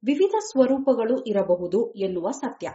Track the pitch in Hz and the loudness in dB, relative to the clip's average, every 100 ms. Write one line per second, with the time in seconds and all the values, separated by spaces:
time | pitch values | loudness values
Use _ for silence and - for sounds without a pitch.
0 | 214 285 392 427 415 269 262 269 277 240 | 0 2 2 2 -2 2 2 4 2 2
1 | 226 254 233 202 170 175 175 185 233 202 | 2 0 0 -2 2 0 0 0 -2 -2
2 | 190 180 175 269 262 - 170 | -4 -2 -4 -4 -8 -8 -12